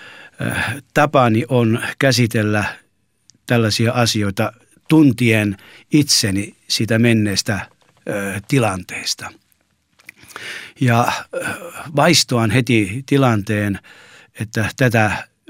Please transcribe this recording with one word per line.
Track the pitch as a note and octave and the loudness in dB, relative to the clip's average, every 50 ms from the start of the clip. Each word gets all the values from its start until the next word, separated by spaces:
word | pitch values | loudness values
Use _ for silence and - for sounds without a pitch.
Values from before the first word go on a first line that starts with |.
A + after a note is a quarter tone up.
| - - - - - - _ - | -20 -20 -20 -20 -20 -20 _ -8
äh, | - - - - - - A2+ - - _ - | -8 -6 -4 -6 -6 -6 -8 -10 -10 _ 0
tapani | D3+ D3 D3 - C#3 B2+ A#2 A2 A2 - - | 2 2 4 4 4 4 4 2 0 0 0
on | C3+ B2 A#2+ A2 A2+ A2+ - - - - | 0 2 2 2 0 0 -2 -6 -6 0
käsitellä | C#3 C3+ B2 A#2+ B2 A2 - A#2 G#2+ G#2+ G#2 G#2 G2 - - - _ _ _ _ _ _ _ _ _ _ _ _ - | 0 2 2 2 0 0 0 -2 -2 0 0 -2 -4 -4 -8 -12 _ _ _ _ _ _ _ _ _ _ _ _ -4
tällaisia | - B2 A#2+ A2+ G#2+ G2+ - A#2 A#2 - | 0 0 2 2 0 0 0 0 0 0
asioita | B2 A#2 G#2+ - G#2+ G#2 G2+ G2 - A2 G#2+ - _ _ _ _ _ _ - | 0 0 0 0 -2 -2 -4 -2 -4 -4 -6 -6 _ _ _ _ _ _ 2
tuntien | D#3+ D#3 D3+ C#3 A2+ A#2 B2+ A#2 A2 A2 G#2 G#2 F#2+ - - - - - - - | 4 6 6 6 4 2 2 2 2 2 2 0 -4 -6 -12 -20 -20 -20 -12 -2
itseni | - D3+ C#3+ D3 - - - G2+ F#2+ G2 G2+ - - _ _ - | 0 0 2 2 0 0 0 0 -2 -2 -4 -6 -12 _ _ -8
siitä | - - A#2 G#2 A#2 A2+ | -4 -4 -2 0 0 2
menneestä, | A#2 A#2+ A#2 A2 G#2+ G#2 F#2+ - - - A2 | 4 4 4 2 2 0 -2 -4 -4 -4 -4
äh, | - - - _ _ _ _ _ _ - - G#2+ G2+ G2+ G2 G#2 G#2 G2+ - | -6 -6 -12 _ _ _ _ _ _ -10 -8 -6 -6 -6 -6 -8 -8 -6 -2
tilanteesta. | C#3+ C3+ A#2 G#2 F#2+ F#2 F2+ - - - - - - - - - - _ _ _ _ _ _ _ _ _ _ _ _ _ _ - - _ - - - - - - - - - - - - | 0 0 0 0 -2 -4 -10 -12 -14 -10 -8 -8 -8 -8 -10 -18 -18 _ _ _ _ _ _ _ _ _ _ _ _ _ _ -20 -20 _ -20 -20 -20 -18 -16 -14 -16 -16 -16 -16 -8 -2
Ja, | C3+ B2 A#2 A#2 | 0 2 2 2
äh, | A#2+ A#2 - - - - - F3 - - - - - - - - - C#3 - | 2 0 -2 -6 -10 -10 -10 -8 -8 -8 -10 -10 -12 -16 -16 -16 -14 -6 0
vaistoan | C#3+ D3 F3 E3 - - - C3 A#2 A2+ G#2+ | 2 4 4 4 4 2 0 0 0 0 2
heti | G2 C3 B2 - B2 A2 G#2 F#2 G2+ C3+ C#3 | 2 0 2 2 2 0 0 0 -4 -8 -4
tilanteen, | - C#3+ C#3 C3+ B2 A2+ G#2 G2 G2+ A2 G#2 G#2 G#2 G2 F#2+ _ - - - - - - - - _ _ - | 0 2 2 4 4 2 0 0 -2 -2 -2 0 -2 -4 -6 _ -16 -20 -20 -20 -20 -20 -20 -20 _ _ -12
että | A#2 A2 - A#2 G#2+ - - - | -10 -8 -4 -4 -4 -4 -2 0
tätä | C3 B2 A2 A2+ A2 G#2 F#2+ - - _ _ _ _ - | 0 2 4 2 2 2 0 -4 -10 _ _ _ _ -12